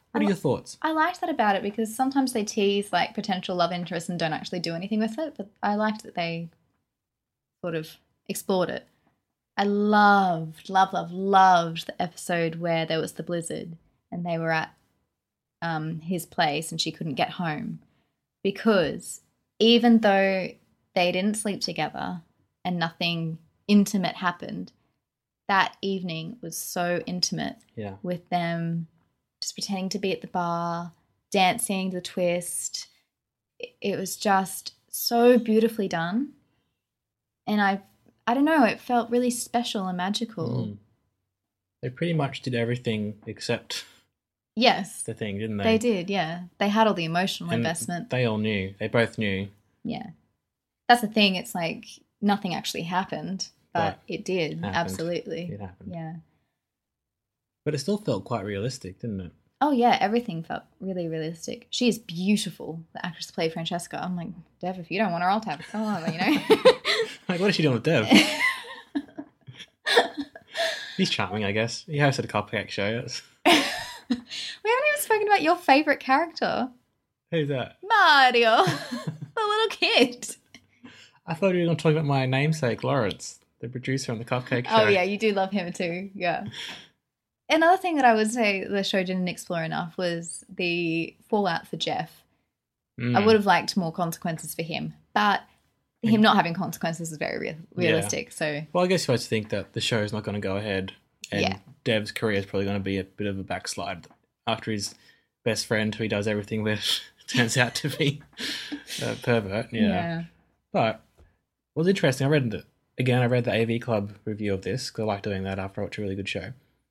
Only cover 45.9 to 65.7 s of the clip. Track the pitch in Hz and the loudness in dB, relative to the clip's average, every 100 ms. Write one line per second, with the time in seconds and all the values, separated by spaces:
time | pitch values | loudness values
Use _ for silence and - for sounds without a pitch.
45.9 | 196 175 196 160 175 180 _ 202 208 220 | 0 -2 -2 -2 -6 -12 _ 0 4 4
46.9 | 180 160 170 190 - 170 226 139 165 - | 2 0 0 0 -2 -2 0 0 -2 -6
47.9 | - - 127 120 107 107 104 95 98 107 | -8 -4 0 2 2 0 0 -2 -4 0
48.9 | 120 113 - 107 95 98 - _ _ - | 2 2 0 -2 -2 -6 -12 _ _ -10
49.9 | - - - _ _ _ _ _ _ - | -8 -10 -18 _ _ _ _ _ _ 2
50.9 | 240 208 220 202 185 - 185 165 - - | 4 4 2 2 2 -6 -4 -4 -6 -12
51.9 | - _ _ 202 202 190 156 - - 170 | -20 _ _ 0 0 0 -4 -6 -6 -4
52.9 | 180 190 156 165 190 - _ _ 170 165 | -4 -4 -8 -6 -8 -10 _ _ -2 -2
53.9 | - - 170 - 185 156 160 196 170 170 | -4 -10 -8 -4 -2 -2 -4 -4 -2 -2
54.9 | 190 165 170 - 165 175 104 104 - 180 | -4 -4 -4 -6 -8 -8 -10 -12 -14 -12
55.9 | 170 160 165 - _ _ _ _ _ _ | -10 -10 -12 -18 _ _ _ _ _ _
56.9 | _ _ _ _ _ _ _ 151 147 170 | _ _ _ _ _ _ _ -6 -4 -2
57.9 | 208 165 104 - 117 98 98 117 - 92 | -2 -2 -4 -2 -4 -4 -4 -4 -6 -12
58.9 | 95 120 98 87 - _ _ 294 262 240 | -10 -8 -8 -8 -16 _ _ 0 4 4
59.9 | 175 202 233 240 165 165 - - _ 190 | 4 2 0 -2 -8 -6 -8 -10 _ -8
60.9 | 180 170 160 156 170 - - - - 247 | -6 -4 -6 -6 -8 -10 -12 -8 0 2
61.9 | 220 - 170 190 208 185 - 143 165 165 | 0 -4 -4 2 2 0 -8 -10 -10 -12
62.9 | - 180 - - - 165 165 165 175 - | -10 -10 -10 -12 -4 -4 -2 -6 -6 -6
63.9 | - 180 180 160 - - _ 180 185 165 | -8 -6 -6 -8 -12 -20 _ -8 -8 -6
64.9 | 185 214 170 180 214 202 143 - | -2 0 0 2 0 -2 -8 -8